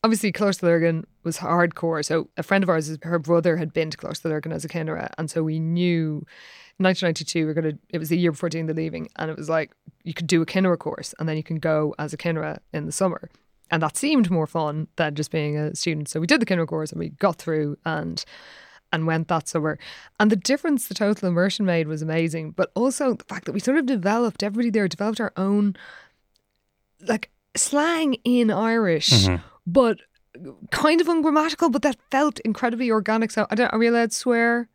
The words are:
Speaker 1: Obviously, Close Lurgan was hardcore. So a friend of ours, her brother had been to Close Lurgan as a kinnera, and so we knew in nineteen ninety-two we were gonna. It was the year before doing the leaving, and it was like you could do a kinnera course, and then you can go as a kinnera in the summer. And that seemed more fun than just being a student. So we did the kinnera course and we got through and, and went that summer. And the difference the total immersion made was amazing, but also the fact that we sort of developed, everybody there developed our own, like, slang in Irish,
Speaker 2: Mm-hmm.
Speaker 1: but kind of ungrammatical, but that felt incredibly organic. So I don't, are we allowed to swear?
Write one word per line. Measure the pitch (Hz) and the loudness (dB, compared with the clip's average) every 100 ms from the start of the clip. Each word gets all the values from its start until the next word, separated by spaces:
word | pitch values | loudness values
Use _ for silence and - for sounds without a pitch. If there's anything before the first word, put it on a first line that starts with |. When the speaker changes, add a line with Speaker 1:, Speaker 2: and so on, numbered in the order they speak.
| 226 | 2
Speaker 1:
Obviously, | 220 214 | 2 0
Close | - 208 190 | 0 0 2
Lurgan | 175 170 165 165 - _ | 2 2 2 -2 -6 _
was | 165 160 | -8 -6
hardcore. | 180 170 175 - 170 160 | -2 2 2 0 -4 -4
So | 151 160 - - | -2 -2 -2 -10
a | |
friend | 170 196 | 0 2
of | 185 | 4
ours, | 165 151 156 | 0 0 -8
her | 165 170 | -2 -2
brother | 151 170 175 160 | 2 2 4 0
had | 160 | -2
been | - 160 | -2 -4
to | - | -6
Close | - - 165 | -10 -6 -4
Lurgan | 151 160 | -4 -4
as | 160 156 | -8 -6
a | |
kinnera, | 170 156 160 - - | -6 -6 -6 -8 -6
and | 160 | -4
so | - | -2
we | 160 160 | 0 0
knew | 160 170 180 170 160 151 160 - - - - _ | 0 2 2 2 0 -4 -8 -20 -20 -20 -20 _
in | |
nineteen | 185 185 180 | 2 2 0
ninety-two | 160 156 170 | -2 -2 -2
we | 156 | 0
were | |
gonna. | 156 160 151 _ | 0 -2 -4 _
It | 160 | -6
was | 160 | -2
the | 185 | 2
year | 170 | 2
before | 147 175 | 0 -4
doing | 160 160 | -4 -4
the | |
leaving, | 160 160 165 156 - | -2 -4 -6 -10 -8
and | 160 | -8
it | 156 | -8
was | 151 | -2
like | 160 156 _ - _ | -2 -2 _ -20 _
you | - | -10
could | 156 170 | -8 2
do | 170 | 2
a | 160 | 2
kinnera | 196 190 170 | 2 2 2
course, | - - - - | -2 -8 -12 -6
and | 160 | -4
then | 156 | -4
you | |
can | 156 165 | -4 -4
go | 160 156 151 - | 0 2 0 -2
as | 147 | -8
a | 151 | -4
kinnera | 175 160 151 - _ | -4 -4 -4 -10 _
in | 156 156 | -8 -6
the | |
summer. | - 190 165 - _ _ _ _ | -2 -2 -2 -10 _ _ _ _
And | 165 | 0
that | 156 - | 0 -2
seemed | 285 302 190 | 2 4 4
more | 170 156 | 2 0
fun | 165 151 151 156 - | -2 -4 -4 -8 -2
than | 160 147 | -2 -2
just | 151 | -4
being | 160 151 147 | -2 -2 -2
a | 151 170 | -4 -4
student. | - 151 147 | -4 -4 -4
So | 160 | -4
we | 165 | 2
did | 294 | 2
the | 233 | 2
kinnera | 180 165 | 0 -2
course | 160 156 | -4 -6
and | 160 | -6
we | 165 | -10
got | 147 202 160 | -2 -2 -2
through | - 156 147 147 - | -4 -2 -2 -4 -4
and, | 160 156 165 - - - - - - _ | -4 -4 -8 -10 -18 -20 -20 -20 -20 _
and | 165 160 | -2 0
went | 160 160 | 0 0
that | 165 - | -2 -2
summer. | 165 156 147 - - - _ | -4 -2 -6 -10 -20 -20 _
And | 214 | 2
the | 208 | 2
difference | - 285 339 285 - | 2 0 2 -2 -2
the | |
total | 185 208 208 185 | -2 0 0 0
immersion | 170 190 - 196 | 2 0 0 0
made | 170 156 | 0 0
was | 156 | -4
amazing, | 156 160 165 160 156 | -2 0 0 -2 -8
but | 160 180 - | -4 -2 0
also | 247 254 269 226 | 0 0 -2 -2
the | |
fact | - 165 - | -6 -12 -6
that | |
we | - | -4
sort | 240 190 | 2 2
of | 254 | 2
developed, | 254 180 226 240 - | 0 2 2 0 0
everybody | 202 208 240 | -4 0 0
there | 214 196 | 2 0
developed | 165 208 220 | 0 -4 -2
our | 214 - | -4 -2
own, | 190 202 208 185 - - - _ _ _ _ _ _ _ _ _ - | 0 2 2 0 -12 -20 -20 _ _ _ _ _ _ _ _ _ -4
like, | 220 - _ _ - | -4 -4 _ _ -4
slang | - 285 311 330 311 247 - | 0 2 2 2 0 0 2
in | 247 226 | 4 4
Irish, | 202 226 226 208 156 - | 2 2 2 2 2 4
Speaker 2:
Mm-hmm. | 123 95 87 - _ - | 4 6 2 -4 _ 2
Speaker 1:
but | 170 240 220 - _ _ - 147 110 - | 4 4 2 -6 _ _ -16 -16 -16 -8
kind | - 302 330 | 0 4 4
of | 339 | 4
ungrammatical, | 330 311 302 311 302 339 | 4 4 4 2 2 2
but | 240 | 2
that | 285 247 _ | 0 -2 _
felt | 269 302 - | 2 2 0
incredibly | 220 202 247 226 247 | -6 -2 -2 0 0
organic. | 220 208 220 220 | 0 0 0 0
So | - 208 | -2 -2
I | 220 | 0
don't, | 240 | 0
are | 220 | 2
we | 233 | 2
allowed | 233 233 | 4 0
to | - | -2
swear? | - 233 233 240 240 | 0 2 2 0 -4